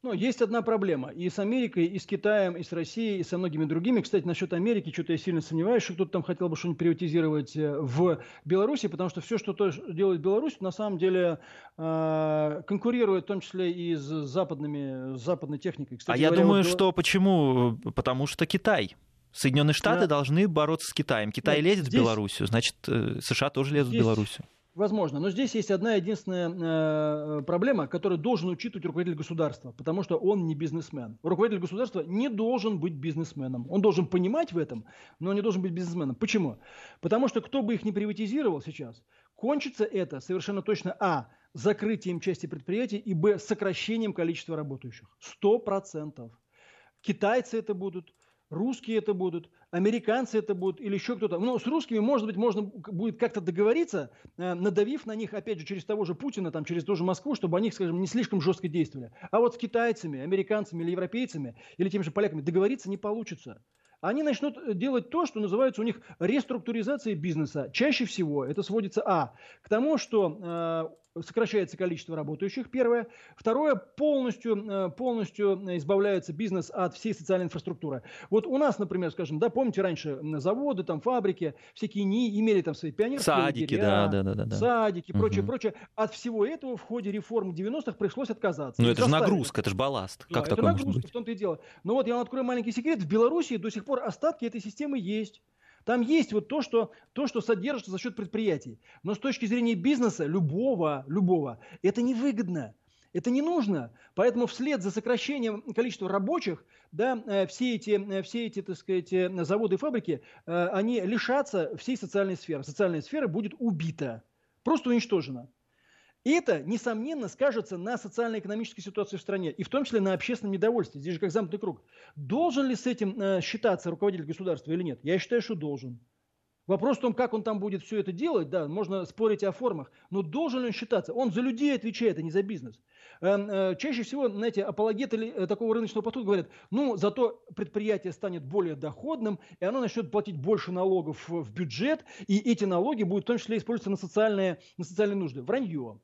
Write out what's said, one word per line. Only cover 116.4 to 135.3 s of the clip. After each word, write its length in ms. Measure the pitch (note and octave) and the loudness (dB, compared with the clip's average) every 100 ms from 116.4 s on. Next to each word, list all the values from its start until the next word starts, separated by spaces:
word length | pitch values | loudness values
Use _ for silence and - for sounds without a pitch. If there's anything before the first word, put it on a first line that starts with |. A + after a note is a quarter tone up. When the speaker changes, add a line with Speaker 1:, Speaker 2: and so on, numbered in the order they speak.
| E4 E3+ | 2 -2
Speaker 1:
несомненно, 640 | D#3 A3+ B3 A3 B3 D#4 G#3 | 0 -2 -2 -4 -4 -4 -6
скажется 500 | - C#4 A#3 - F#3 | 0 0 0 -4 -6
на 200 | F#3+ A#3+ | -4 -6
социально-экономической 840 | G3+ - A#3 A3 G3 G#3+ A3+ - | -6 -4 -2 -2 -4 -6 -6 -10
ситуации 380 | G3+ G3+ G3+ F#3+ | -8 -6 -4 -6
в 40 | |
стране, 300 | - G3+ F3 | -4 -2 -2
и 120 | - | -4
в 40 | F3 | -2
том 160 | C4+ | -2
числе 160 | C#4+ A3+ | 0 2
на 140 | F#3+ | 2
общественном 400 | F#3 - A#3+ G3+ | 0 -2 -4 -2
недовольстве. 480 | F#3+ G#3+ A#3+ F3 C#3+ | 0 2 2 -2 -6
Здесь 140 | D3 E3 | -6 -2
же 40 | |
как 120 | G3 | 0
замкнутый 280 | F3 F#3 G3 | 0 -2 -4
круг. 240 | F#3+ C3 _ - - - | -6 -6 _ -20 -20 -14
Должен 500 | C3+ A3+ E4+ C4 C4+ | -2 2 2 2 0
ли 80 | A#3+ | 0
с 120 | B3+ | -2
этим, 320 | B3 G3+ A3 | 0 -2 0
э, 200 | G3 F#3+ | 2 2
считаться 480 | E3 A3 A3+ F3+ - | 0 0 2 2 -2
руководитель 340 | - G3+ F#3 D3+ | 0 0 0 -6
государства 460 | E3 F#3 D3+ - | -6 -2 -4 -2
или 120 | E3 | -2
нет? 180 | F3 B2+ | -2 -4
Я 160 | C#3+ F3+ | 0 0
считаю, 220 | - A#3+ | 2 -2
что 120 | G#3+ G3+ | 0 -6
должен. 440 | D3+ C#3 C3 A#2+ _ _ _ _ _ _ - | -4 -6 -8 -14 _ _ _ _ _ _ -2
Вопрос 300 | G3 B3+ C4+ | 0 2 2
в 40 | |
том, 120 | B3 | 0
как 200 | A3 B3 | 0 0
он 100 | A3 | 0
там 160 | A3+ G#3 | -2 -2
будет 240 | G#3 F#3+ | -2 -4
все 160 | - A3 | -4 -2
это 140 | F#3+ | -2
делать, 360 | F3 D#4 C4 D3 | -2 0 0 0
да, 180 | F3+ D3 | -2 -2
можно 360 | F3 F#3 F#3+ F3 | -4 -2 -4 -6
спорить 380 | - A3 G#3 | 0 2 2
о 80 | G3+ | 0
формах, 400 | - B3 E3 C3 _ _ | 0 -2 -4 -8 _ _
но 100 | F#3+ | -4
должен 400 | E3 A#3 E4 B3+ | -2 -2 0 0
ли 60 | B3 | -2
он 40 | |
считаться? 400 | - A3+ A3 G#3 | -4 0 0 0
Он 180 | A#3 B3+ | -2 0
за 80 | F3+ | 0
людей 340 | B3+ A#3 C#4+ C4 | -2 2 2 2
отвечает, 420 | A3+ - A#3 E3 | -2 0 0 0
а 20 | |
не 100 | E3 | 0
за 100 | E3 | 0
бизнес. 360 | G3+ F#3+ A#2+ G#2+ _ _ - - | -2 -4 -10 -18 _ _ -20 -2
Эм, 280 | F3+ G3+ G3+ | 2 2 0
э, 260 | G3 F#3+ F3+ | 0 0 0
чаще 260 | C#4 A#3+ | -2 -2
всего, 260 | A3+ C#4 B3+ | -4 -2 -2
знаете, 340 | G3+ A3+ G3+ | 0 -2 -2
апологеты 540 | G3 G3+ A3 G#3+ B3+ A3+ | -4 0 0 0 -2 -2
ли, 120 | A3 | -4